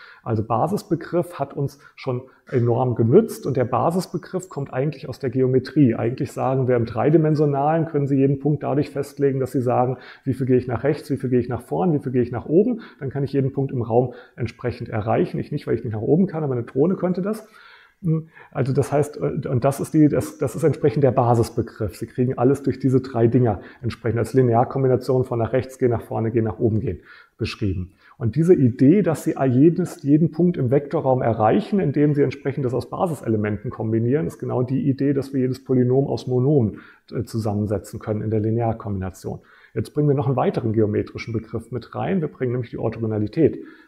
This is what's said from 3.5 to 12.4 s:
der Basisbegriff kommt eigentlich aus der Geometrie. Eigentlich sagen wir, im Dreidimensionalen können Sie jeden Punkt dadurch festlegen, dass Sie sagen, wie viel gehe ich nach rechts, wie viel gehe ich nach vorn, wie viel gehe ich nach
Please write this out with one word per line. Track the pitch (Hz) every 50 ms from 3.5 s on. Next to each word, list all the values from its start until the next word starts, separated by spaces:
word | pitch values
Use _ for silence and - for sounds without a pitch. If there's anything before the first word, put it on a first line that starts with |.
| 123
der | 135 123
Basisbegriff | - 127 117 123 165 170 190 - - - 170 - - - 180 - -
kommt | - 147 139 - -
eigentlich | 131 139 156 151 - - 127
aus | 120 -
der | - 127
Geometrie. | 117 131 131 127 127 131 131 - - 151 143 117 110
Eigentlich | 117 113 117 127 - 143 - -
sagen | 127 123 127 135 135 131 120
wir, | 123
im | 120 113
Dreidimensionalen | 113 110 113 110 147 160 165 156 156 156 139 156 147 139 135 139 151 160 165 151
können | - - 143 143
Sie | 131 143 135
jeden | 135 139 143 135
Punkt | - 147 151 - 131
dadurch | 127 131 147 139 -
festlegen, | - 139 135 - - - 139 139 131 135
dass | 131 - -
Sie | 139
sagen, | 120 123 117 120 127 123 127 - - - - - _
wie | 135 120
viel | - 135
gehe | 123 127 123
ich | 123 131
nach | 120 117 -
rechts, | 143 156 156 - -
wie | 143 127
viel | 139 123
gehe | 127 123
ich | - -
nach | 120 117
vorn, | - - 147 156 180 180 151
wie | 139
viel | - 131
gehe | 123 123
ich | 120 120
nach | 123 117